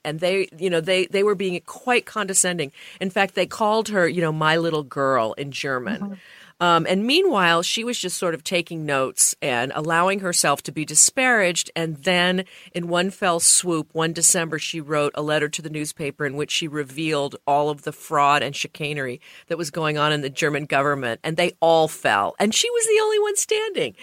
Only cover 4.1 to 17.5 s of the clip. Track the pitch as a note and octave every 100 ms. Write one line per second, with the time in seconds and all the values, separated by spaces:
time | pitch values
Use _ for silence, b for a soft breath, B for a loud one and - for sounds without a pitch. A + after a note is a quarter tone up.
4.1 | F3 E3 D#3 D#3 E3 E3 D#3 C3+ C#3+ C3+
5.1 | C3 A2 - C#3+ B2+ C#3 B2+ A#2 D2+ G3+
6.1 | G3 B B B - F3 E3 D#3+ F#3+ A3+
7.1 | D#4 G4 G#3+ F3 E3+ F3 - A#3 A#3+ F3+
8.1 | - F3+ D#3+ - F3+ E3 E3 D3+ C#3 C3
9.1 | - - - D#3 A#2+ C3 - D#3 E3 F3+
10.1 | G3 F#3 E3+ D#3+ C#3+ - D#3 D3+ D3+ -
11.1 | - B3+ A#3 F3+ E3+ - - E3 D3 F#3
12.1 | F3+ F3+ F#3 F#3 B B F3+ E3+ F3 F#3
13.1 | - G3 E3+ - - F3+ E3 D3+ D#3+ E3
14.1 | E3 D#3+ F#3 E3 D3+ - E3 D3 D3+ D3
15.1 | - D3+ D3+ D3+ D#3+ D#3 D#3 D3+ - C#3+
16.1 | - C#3+ C#3 D3 - D#3+ D3 C3+ C3+ D#3
17.1 | D3+ C#3 C3 -